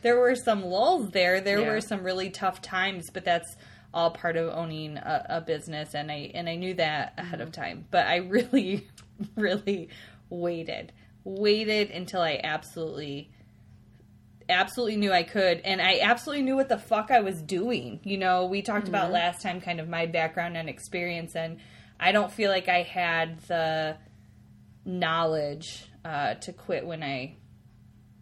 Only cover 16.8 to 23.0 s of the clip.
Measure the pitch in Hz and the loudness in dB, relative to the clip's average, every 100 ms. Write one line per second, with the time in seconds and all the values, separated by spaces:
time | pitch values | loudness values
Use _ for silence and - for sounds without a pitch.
16.8 | - 214 214 247 196 175 156 180 226 214 | 2 -2 6 4 4 -4 -4 -2 0 -2
17.8 | 123 156 196 196 185 180 180 196 202 208 | -4 -10 -6 0 2 2 2 -2 0 -2
18.8 | 202 202 175 180 175 175 196 180 180 170 | 0 0 2 2 2 0 -6 -6 -4 -6
19.8 | 160 170 165 170 160 170 170 170 160 - | -4 -2 0 0 0 -2 -4 -4 -8 -10
20.8 | - 180 175 170 165 165 165 165 - - | -8 -4 -4 -4 -6 -6 -6 -10 -18 -20
21.8 | - - 175 208 202 - 202 190 185 180 | -20 0 4 4 2 0 2 2 2 2
22.8 | 170 180 | 2 -2